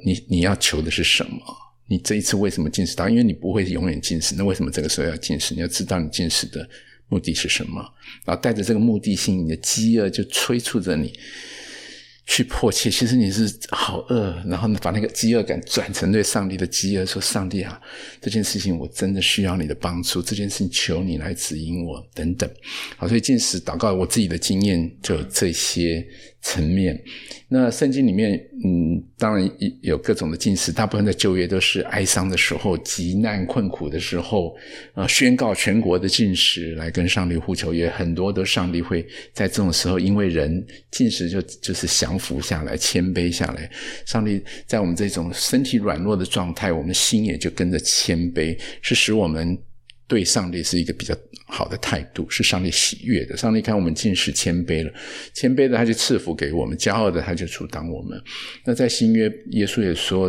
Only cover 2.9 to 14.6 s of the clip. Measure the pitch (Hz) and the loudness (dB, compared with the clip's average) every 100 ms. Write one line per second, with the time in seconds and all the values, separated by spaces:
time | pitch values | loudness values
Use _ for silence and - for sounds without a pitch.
2.9 | - 95 117 117 80 90 104 90 80 87 | 0 4 6 4 2 0 0 0 0 -2
3.9 | 73 - 82 - 80 98 - 69 - 76 | -2 -2 -2 -2 0 0 0 -2 -2 -2
4.9 | - 78 78 - 85 - 80 85 - 92 | 0 -2 -4 -4 -2 -2 -4 -4 -4 -2
5.9 | 90 78 - 85 - - - - - - | -2 -2 -2 -2 -2 -4 -8 -12 -18 -20
6.9 | - - 95 - 80 - - - - - | -20 -4 -2 -2 -2 -2 -2 -4 -8 -12
7.9 | - - - - 90 123 107 98 107 117 | -16 -20 -10 -4 0 0 0 2 4 4
8.9 | 104 107 95 - 92 80 80 - - 113 | 2 0 0 0 0 0 -2 -2 2 4
9.9 | 113 98 - 98 - - 123 - 113 90 | 4 4 0 -2 -2 0 0 0 -2 0
10.9 | 78 67 - - - - - - - - | 0 -2 -6 -16 -16 -16 -16 -16 -18 -18
11.9 | - - - - - 123 - 240 - 117 | -20 -20 -14 -2 0 0 2 2 2 2
12.9 | - 117 127 98 101 107 - - - - | 2 4 4 4 2 0 -2 -6 -4 -2
13.9 | 90 - 123 98 85 92 90 | -4 -2 0 0 -2 -4 -2